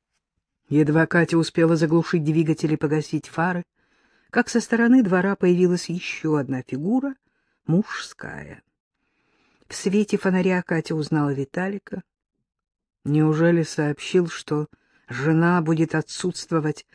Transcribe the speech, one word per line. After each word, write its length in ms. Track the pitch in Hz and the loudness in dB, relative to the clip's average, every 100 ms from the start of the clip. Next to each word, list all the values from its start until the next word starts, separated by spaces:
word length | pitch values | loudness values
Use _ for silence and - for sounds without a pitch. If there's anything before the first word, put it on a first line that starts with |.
| _ _ _ _ _ _ - | _ _ _ _ _ _ -2
Едва 360 | 143 151 156 160 | 0 2 2 2
Катя 300 | 175 165 165 | 2 2 2
успела 380 | 156 - 165 | 0 2 2
заглушить 480 | 165 160 165 160 175 | 2 2 2 2 -2
двигатель 500 | 147 160 160 156 151 | 0 0 0 0 -2
и 40 | 151 | -2
погасить 520 | 151 156 147 156 - | -2 -2 -4 -6 -6
фары, 360 | - 175 175 - _ _ _ _ _ _ | -4 -2 -4 -10 _ _ _ _ _ _
как 180 | 233 - | -2 0
со 120 | 233 | -2
стороны 420 | - 233 233 262 | 0 2 4 4
двора 320 | 196 180 196 | 4 2 0
появилась 540 | 196 180 180 180 180 - | 2 2 4 4 2 -4
еще 480 | 175 - - 156 151 | -8 -8 -6 -2 -2
одна 260 | 127 127 | -2 -6
фигура — 540 | - 131 165 254 277 262 _ _ _ _ - | -6 -6 -2 -2 -2 -10 _ _ _ _ 0
мужская. 960 | 165 - - - - - - 73 - _ _ _ _ _ _ _ _ _ _ - | 0 0 -6 -12 -16 -14 -14 -16 -20 _ _ _ _ _ _ _ _ _ _ -16
В 60 | |
свете 420 | - 202 202 208 202 | -6 0 0 2 0
фонаря 460 | 190 185 185 180 | 2 2 2 0
Катя 320 | - 165 - | -2 -4 -2
узнала 400 | 160 143 160 143 | -4 -2 0 0
Виталика. 720 | 135 135 - 185 202 - 185 - _ _ _ _ _ _ _ _ _ | -2 -4 -6 -6 -8 -12 -14 -14 _ _ _ _ _ _ _ _ _
«Неужели 600 | - 151 156 156 165 170 | -2 2 2 4 4 4
сообщил, 640 | 156 - 147 147 - 185 170 | 0 -2 -2 -2 0 0 0
что 400 | - - 151 151 _ _ _ - | -6 -6 -4 -4 _ _ _ -12
жена 520 | 123 147 160 170 180 | -4 0 2 4 2
будет 360 | 160 160 160 156 | 2 0 0 -2
отсутствовать 920 | - - 180 - - 165 151 147 - | -6 -6 -6 -6 -4 -2 -2 -6 -12